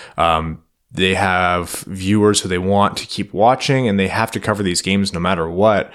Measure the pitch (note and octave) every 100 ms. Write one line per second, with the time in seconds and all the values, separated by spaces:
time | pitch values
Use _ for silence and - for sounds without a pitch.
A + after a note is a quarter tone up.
0 | - - E2 D#2+ D#2+ D#2 _ _ _ -
1 | F#2 F#2+ G2 F2+ F2+ F2 E2+ - - F#2+
2 | F#2+ G#2 G#2 G#2 F2+ F2+ F#2 G2+ G2+ -
3 | - - G2 F2+ A2+ B2+ - C3 B2 G2
4 | F#2+ G2+ A2+ G#2+ A2 G#2 G2 E2+ - G2
5 | F#2+ F2 F2+ F#2 E2 F2 A2 G2 -